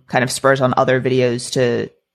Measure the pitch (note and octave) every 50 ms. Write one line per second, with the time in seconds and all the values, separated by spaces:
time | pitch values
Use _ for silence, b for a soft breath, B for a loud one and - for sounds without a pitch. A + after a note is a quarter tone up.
0 | _ - - B2+ B2 B2 - - - C3+ C3+ C3+ C3+ B2+ B2 - C3 B2+ B2+ C3
1 | A2+ B2+ B2+ C3 B2+ B2 A#2+ A#2+ - - - C3+ B2+ A#2+ A#2 A2+ G#2+ - - _
2 | _ _